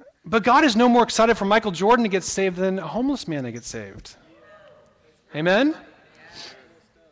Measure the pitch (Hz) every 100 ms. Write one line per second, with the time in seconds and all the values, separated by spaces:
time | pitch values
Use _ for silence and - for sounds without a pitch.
0 | _ _ 170 220 240 269 311 214 247 240
1 | 220 - 226 226 196 220 214 160 202 240
2 | 220 185 - - 190 180 190 190 165 202
3 | 269 269 - 147 123 117 - 113 98 98
4 | - - _ _ _ - - - _ _
5 | _ _ _ 147 170 202 285 320 - _
6 | _ _ - - - - _ _ _ _
7 | _